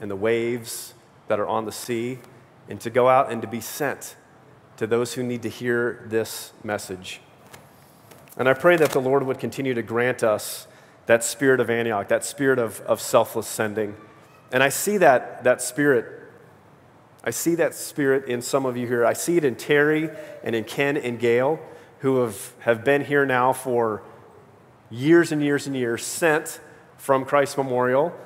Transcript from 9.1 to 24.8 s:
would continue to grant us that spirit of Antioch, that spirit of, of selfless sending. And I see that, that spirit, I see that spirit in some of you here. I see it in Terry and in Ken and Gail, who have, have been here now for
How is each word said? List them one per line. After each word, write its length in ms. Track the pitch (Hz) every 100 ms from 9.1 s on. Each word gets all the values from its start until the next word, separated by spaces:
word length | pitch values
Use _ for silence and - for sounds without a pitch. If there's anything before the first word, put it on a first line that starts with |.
| 139
would 160 | 131 131
continue 340 | 120 127 135
to 100 | 120
grant 400 | 113 117 123 123
us 440 | 113 104 - - - - - - -
that 180 | 117
spirit 360 | - - 135 131
of 100 | 113
Antioch, 380 | 117 117 104 101
that 160 | -
spirit 340 | - - 139 127
of, 220 | 113 107
of 180 | - 113
selfless 460 | - 123 110 117 104
sending. 500 | - 110 104 104 101 - - - - -
And 100 | 127
I 60 | 139
see 300 | - - 208
that, 460 | 165 123 - -
that 180 | 127 123
spirit, 440 | - - 147 123 - - - - - - _ _ _ - _ _
I 60 | 117
see 240 | 117 165
that 200 | 170 147
spirit 520 | - - - 139 135 135
in 160 | 120
some 240 | 120 139 131
of 100 | 123
you 100 | 120
here. 180 | 123
I 100 | 117
see 240 | 110 - 170
it 60 |
in 120 | 147 113
Terry 540 | - 147 147 156 156 - - -
and 120 | -
in 100 | 117
Ken 340 | 107 - 143 147
and 200 | 123 120
Gail, 400 | 117 117 135 160 - - - -
who 200 | 135 131
have, 320 | 120 101 - -
have 240 | 113 117
been 200 | 117 143
here 200 | 127 147
now 300 | 139 127 127
for 480 | 131 135 120 113 104 - - - - - - _ _